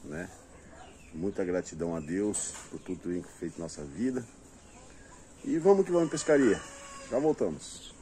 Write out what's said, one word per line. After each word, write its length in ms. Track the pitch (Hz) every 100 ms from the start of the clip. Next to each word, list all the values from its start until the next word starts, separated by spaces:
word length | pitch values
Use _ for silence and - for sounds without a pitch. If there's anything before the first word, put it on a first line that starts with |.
| -
né? 240 | 76 95 - - - - - - - -
Muita 300 | 80 95 -
gratidão 500 | 90 90 82 80 85
a 60 | 82
Deus 540 | 76 92 104 101 - - -
por 100 | -
tudo 200 | - 87
que 100 | 87
tem 160 | 90 80 -
feito 180 | 82 78
na 80 | 82
nossa 180 | -
vida. 420 | 73 71 127 127 117 - - - - - - - - - - -
E 140 | - 160
vamos 260 | 175 196
que 80 | 185
vamos 160 | 175 165
em 40 |
pescaria. 500 | 156 - 147 127 90 - - - - -
Já 100 | 120
voltamos. 760 | 151 147 101 73 - - - -